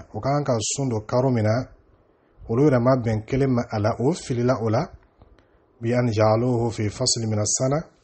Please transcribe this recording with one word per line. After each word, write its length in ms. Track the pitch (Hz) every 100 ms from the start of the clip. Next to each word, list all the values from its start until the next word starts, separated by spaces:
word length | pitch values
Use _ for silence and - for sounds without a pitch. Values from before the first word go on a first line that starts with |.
| -
O 60 | -
ka 100 | 127
kan 140 | 143
ka 140 | 139 117
sun 300 | 101 - 135
don 120 | 110 107
karo 260 | 127 131
min 120 | 120
na, 240 | 107 113 - - _ _ _ _ _ _ -
olu 200 | 113 147
yɛrɛ 100 | 127
ma 160 | 120 135
bɛn 280 | 117 110 -
kelen 260 | 131 135
ma 120 | 120 -
a 100 | 110
la, 160 | 104 -
o 120 | 123
filila 500 | 180 - 120 120 131
o 80 | -
la. 160 | 120 170 - _ _ - _ _ _ _ -
Bi 120 | 117
an 140 | 123 123
ja'aluhu 640 | 107 110 110 123 120 117
fi 180 | 110 104
fasli 360 | - 127 - 113
min 120 | 107
as-sana. 420 | 104 - 131 147 - _